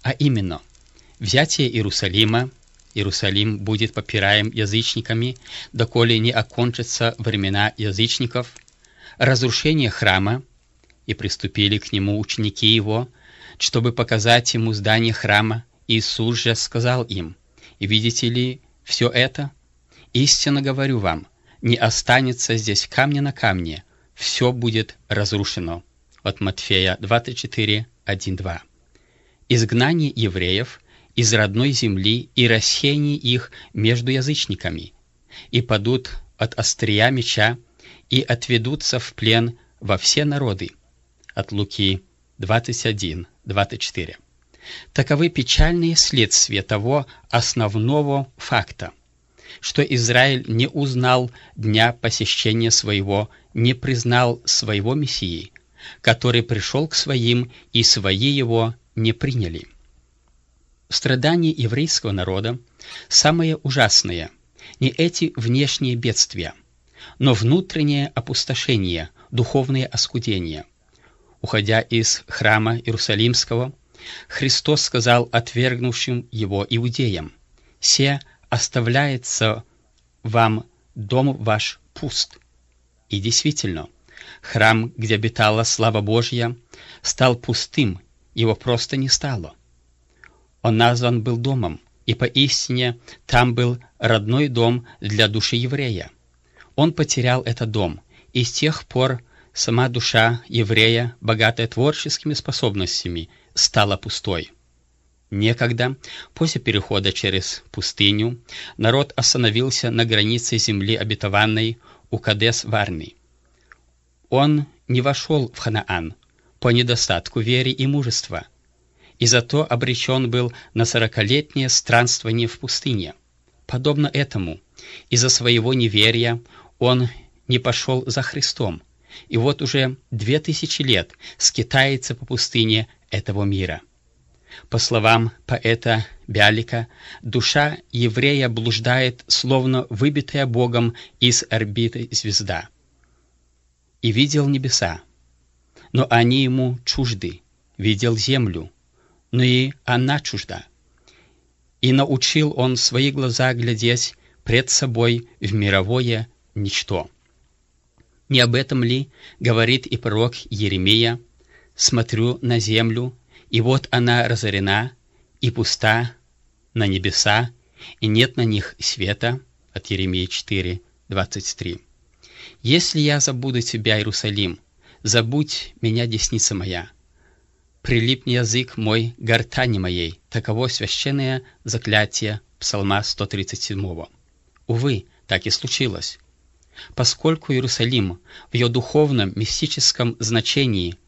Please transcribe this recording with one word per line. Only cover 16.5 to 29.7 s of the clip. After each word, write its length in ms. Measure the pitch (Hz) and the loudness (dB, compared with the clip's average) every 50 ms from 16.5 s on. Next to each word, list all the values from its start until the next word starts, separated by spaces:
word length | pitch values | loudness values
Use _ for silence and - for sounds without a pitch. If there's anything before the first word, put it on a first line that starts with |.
| 110 | -2
сказал 500 | - - - - 117 120 123 127 127 117 | -2 -4 -4 -4 -2 0 0 0 0 -2
им: 320 | - 95 92 82 80 - - _ _ _ _ - - _ _ | -4 -6 -8 -8 -8 -12 -18 _ _ _ _ -20 -20 _ _
«И 80 | 104 | 0
видите 420 | 98 110 107 113 117 117 - 123 117 | 2 2 2 2 2 0 0 -2 0
ли 320 | 120 123 127 127 127 - _ _ _ _ | 0 0 -2 -2 -4 -10 _ _ _ _
всё 260 | _ - - - 120 123 | _ -8 -2 0 0 2
это? 440 | - 120 127 131 - 151 143 135 - _ _ _ _ _ _ _ _ - - _ | 4 2 0 0 -2 -6 -8 -8 -10 _ _ _ _ _ _ _ _ -20 -14 _
Истинно 500 | - 120 143 139 - - - 147 139 139 | 0 2 2 4 2 2 2 0 0 0
говорю 360 | 135 139 131 135 135 135 131 110 | 0 -2 -2 -2 -2 -2 0 0
вам, 300 | 98 87 78 78 - - _ _ _ _ _ _ | 0 -2 -2 -4 -8 -14 _ _ _ _ _ _
не 140 | - 117 120 | 0 0 2
останется 800 | - 113 113 - - - - 123 131 131 127 117 - - - 113 | 4 2 2 2 0 2 4 4 4 4 0 -2 -2 -2 -2 -2
здесь 320 | 110 107 110 101 - - - | -2 0 0 0 0 -2 0
камня 340 | - 131 135 147 143 139 | 0 2 2 2 2 0
на 100 | 143 139 | -2 -4
камне, 520 | - - - 104 92 92 85 80 78 - - _ _ _ _ _ _ | -2 0 0 0 2 0 -2 -6 -8 -10 -16 _ _ _ _ _ _
всё 360 | - - - - - 127 123 | -10 -8 -6 -2 2 2 2
будет 460 | 127 120 120 113 110 110 107 - - _ _ - | 2 0 -2 0 0 0 -2 -4 -10 _ _ -4
разрушено». 760 | 104 104 104 - 110 101 98 - - 92 87 82 85 87 - _ _ _ _ _ _ _ - | -2 -2 0 0 0 -2 -2 -4 -4 -6 -6 -6 -8 -10 -12 _ _ _ _ _ _ _ -6
От 160 | 95 - - | -6 -4 -2
Матфея 560 | 98 95 95 - - - 98 92 95 92 92 - | -4 -4 -4 -4 0 2 2 4 4 2 0 -2
двадцать 380 | 101 98 117 120 - 127 120 | 0 0 0 0 0 -4 -8
четыре, 500 | - - - - 113 107 107 104 107 117 - _ _ _ | -10 -10 -6 -2 -2 0 0 0 -2 -2 -8 _ _ _
один, 300 | - 101 92 - 98 92 | -6 -6 -4 -4 -6 -6
два. 280 | 90 92 87 85 80 - _ _ _ _ _ _ _ _ _ _ _ _ _ _ _ _ - | -6 -6 -8 -8 -10 -14 _ _ _ _ _ _ _ _ _ _ _ _ _ _ _ _ 0
Изгнание 640 | 127 113 113 104 | 2 2 2 2